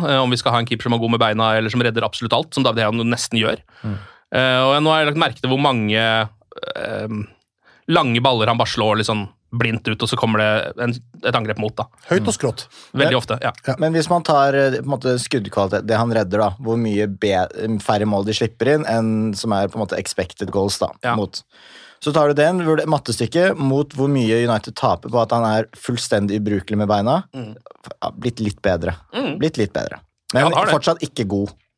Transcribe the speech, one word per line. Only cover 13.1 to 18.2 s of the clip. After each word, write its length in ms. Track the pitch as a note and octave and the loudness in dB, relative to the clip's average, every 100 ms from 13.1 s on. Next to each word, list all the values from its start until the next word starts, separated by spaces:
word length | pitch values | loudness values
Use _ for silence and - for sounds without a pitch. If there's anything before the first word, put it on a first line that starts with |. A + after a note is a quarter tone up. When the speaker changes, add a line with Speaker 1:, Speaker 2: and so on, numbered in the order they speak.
| B2+ | 2
Speaker 2:
Ja. 20 | |
Speaker 1:
ofte, 200 | - A2 | -2 -4
ja. 100 | A#2+ - - | -4 -4 -6
Speaker 3:
Ja. 80 | C3 | -2
Speaker 2:
Men 140 | D#3 | 0
hvis 160 | E3 D#3+ | 0 2
man 120 | F3 | 0
tar, 320 | E3 C#3+ C#3 | 2 4 4
eh, 180 | C#3 C3+ | 4 2
på 120 | B2+ | 0
en 80 | B2+ C3+ | -4 -2
måte 140 | C3 B2 | 0 -2
skuddkvalitet, 680 | - C3 G2 G#2+ G2 G2 G#2 | -2 -4 -2 -2 0 0 0
det 100 | A2 | 0
han 120 | A#2 | 2
redder 260 | A2+ F#2+ G#2 | 0 0 0
da, 100 | G#2 G2+ | 0 -2
hvor 160 | A2+ A#2 | -4 -2
mye 300 | A2+ G2+ G#2 | 0 0 -2
be-, 400 | F#2+ G#2 F#2 F2+ - A2 G#2+ | -2 0 0 -2 -4 -4 -2
færre 260 | - G#2+ G#2+ | 0 0 2
mål 200 | G2+ | 0